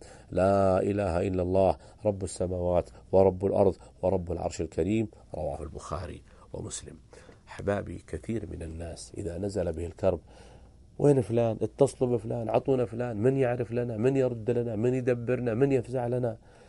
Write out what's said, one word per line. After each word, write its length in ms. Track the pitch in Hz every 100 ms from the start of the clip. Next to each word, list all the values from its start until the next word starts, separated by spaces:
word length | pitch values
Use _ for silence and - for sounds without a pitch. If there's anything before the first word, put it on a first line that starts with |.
| - - -
لا 500 | 87 95 98 98 92
إله 460 | 101 101 98 85 98
إلا 140 | 92
الله 360 | 90 95 92 - - - 107
رب 180 | 98
السماوات 640 | 95 - 92 90 87 87 - - -
ورب 340 | 92 95 90 95
الأرض 300 | 95 98 - - -
ورب 300 | 92 92 87
العرش 300 | 85 85 -
الكريم"، 460 | 80 - 85 110 104 - -
رواه 300 | - 76 71
البخاري 580 | 78 - - 73 73 - - - -
ومسلم. 420 | - - - - - - - - - -
أحبابي، 560 | - 92 101 87 90 -
كثير 400 | 82 - 113 87
من 120 | 82
الناس 480 | 80 80 85 78 - -
إذا 200 | 98 85
نزل 360 | 101 98 87
به 120 | 82 85
الكرب: 340 | - 95 87 - - - - - - - -
"وين 220 | 147 135
فلان؟ 360 | 101 117 117 110
اتصلوا 560 | 110 - 135 - 127 120
بفلان، 320 | 113 120 110
عطونا 360 | 117 139 127 110
فلان، 320 | 113 123 104
من 200 | 123 135
يعرف 340 | 123 123 117
لنا، 260 | 117 120 107
من 180 | 127 139
يرد 360 | 127 117 107
لنا، 240 | 120 120 104
من 180 | 123
يدبرنا، 600 | 131 123 120 117 123 123
من 180 | 110 139
يفزع 360 | 135 113 127 120
لنا؟" 300 | 123 120 107 - -